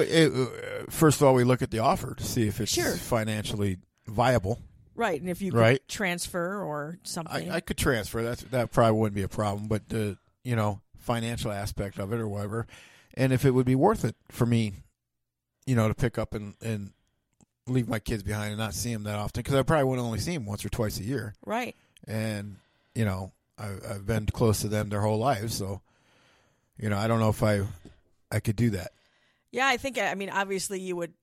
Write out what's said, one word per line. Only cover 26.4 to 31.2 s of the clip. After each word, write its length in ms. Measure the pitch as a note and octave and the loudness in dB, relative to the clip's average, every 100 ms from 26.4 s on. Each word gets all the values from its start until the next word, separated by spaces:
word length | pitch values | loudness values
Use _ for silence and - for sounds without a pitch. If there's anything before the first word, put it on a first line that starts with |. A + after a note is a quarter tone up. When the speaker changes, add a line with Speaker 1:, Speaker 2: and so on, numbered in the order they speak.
| _ _ _ - | _ _ _ -6
Speaker 1:
you 100 | G#2+ | -2
know, 80 | G2+ | 0
I 80 | A2+ | 2
don't 120 | A2+ | 4
know 80 | A2 | 4
if 120 | G#2+ | 4
I, 200 | A2 G#2 G2+ - - - _ _ _ | 2 2 0 -8 -20 -20 _ _ _
I 100 | G#2+ | -4
could 160 | - G2+ | -2 2
do 140 | A#2 | 2
that. 220 | G2 D#2 - _ _ _ _ _ | 0 -6 -14 _ _ _ _ _
Speaker 2:
Yeah, 140 | A#3+ C4+ | -2 0
I 120 | B3 | 0
think, 200 | C#4 A#3+ | -2 -2
I 160 | G3 | -2
mean, 160 | F#3 G3 | -2 -4
obviously 500 | F#3 G3 G3 - F#3+ | -4 -2 -4 -4 -6
you 140 | F#3 F3 | -6 -6
would 160 | E3+ _ | -6 _